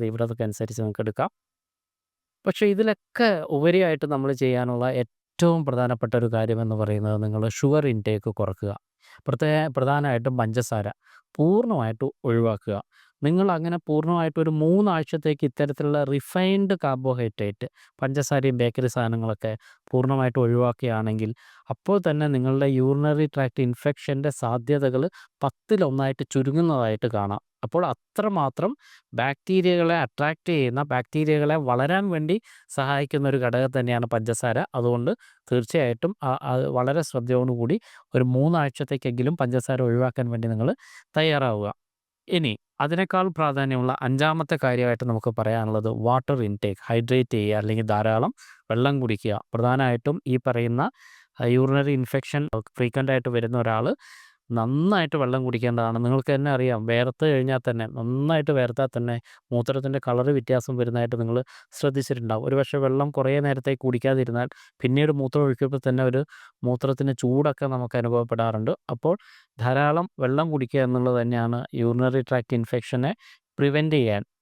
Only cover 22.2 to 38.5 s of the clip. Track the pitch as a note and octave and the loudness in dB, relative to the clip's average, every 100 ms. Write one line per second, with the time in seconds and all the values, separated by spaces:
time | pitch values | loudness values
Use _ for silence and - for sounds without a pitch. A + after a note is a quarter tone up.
22.2 | D3+ C3 C3 C3+ C#3 C3 C3 C#3 D3+ D3+ | 0 0 2 2 2 2 2 2 2 2
23.2 | D3+ C#3+ C3 - B2 A#2+ D3 C#3+ - C#3 | 0 0 -4 -2 -2 0 -4 -4 -4 -4
24.2 | C#3+ - A#2+ B2 A#2 C#3+ C3+ C3 E3 - | -4 -4 -2 -2 0 0 2 0 -2 -6
25.2 | - _ C#3 - - G#3+ D#3 C3+ C3+ C3 | -18 _ -4 -4 0 2 2 0 -2 -2
26.2 | C#3 C3+ C3+ D3+ E3+ C#3 A2+ A2 A#2+ G#2+ | -2 0 0 2 2 2 0 0 -2 -2
27.2 | G2+ G#2 - _ A2 E3+ E3+ A#2 _ - | -2 -4 -8 _ -4 -2 -2 -4 _ -4
28.2 | G#3 F#3+ C3+ - F#3 C#4+ _ - _ A2+ | 0 0 0 0 -4 -4 _ -20 _ -2
29.2 | C3 C#3 - F#3 F3+ F3 E3 E3+ B2+ - | -2 -2 0 2 4 4 2 2 0 -2
30.2 | D3 D#3+ - D#3+ B2+ B2+ D3 B2+ - D3+ | -2 -2 -2 0 2 0 -2 -2 -2 -2
31.2 | D#3 D3+ D3 D#3 C3 B2 C#3+ F#3 G3+ E3 | 2 2 2 0 2 0 2 0 0 -2
32.2 | D#3 G#3+ - - _ - C3+ C#3+ C#3+ D3 | 0 -2 -4 -20 _ -4 0 0 0 0
33.2 | C#3 C3+ B2 B2 C3 C3 A#2+ A#2+ A#2 A#2 | 0 2 2 2 0 0 0 0 0 -2
34.2 | A2 A#2 B2 A2+ - C3 A#2+ A#2+ B2+ A#3 | -2 -2 0 -2 -2 -2 0 0 -2 -4
35.2 | - _ - B2 A2+ E3+ B2+ A#2 E3+ G#3 | -8 _ -2 -2 0 0 0 0 -4 -4
36.2 | C3+ C3 C#3 B2+ C#3 B2+ B2+ D3+ D3+ B2+ | -4 -4 -2 -2 0 0 0 0 -2 -4
37.2 | A#2+ B2+ B2+ A#2+ A#2 A3 - - _ B2+ | 0 0 2 0 0 0 -4 -18 _ -2
38.2 | B2+ B2+ D3+ | 0 2 2